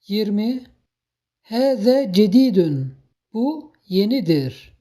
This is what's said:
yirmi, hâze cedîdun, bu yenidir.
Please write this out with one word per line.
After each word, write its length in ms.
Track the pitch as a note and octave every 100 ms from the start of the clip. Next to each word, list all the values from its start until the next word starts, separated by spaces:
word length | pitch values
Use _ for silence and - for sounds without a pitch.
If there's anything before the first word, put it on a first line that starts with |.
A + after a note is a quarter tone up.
| -
yirmi, 560 | G#3 G3+ G#3 A3 B3+ B3 _ _ _ _ _ _ _
hâze 680 | _ A3+ C4+ B3 G#3+ C4 B3+
cedîdun, 800 | F3+ G#3 A3+ C4 F#3+ E3+ C#3 C3+ - _ _ _
bu 400 | A3 C4 D#4 - _ _
yenidir. 840 | F#3 G#3 C4+ E3+ D#3 C3 - - _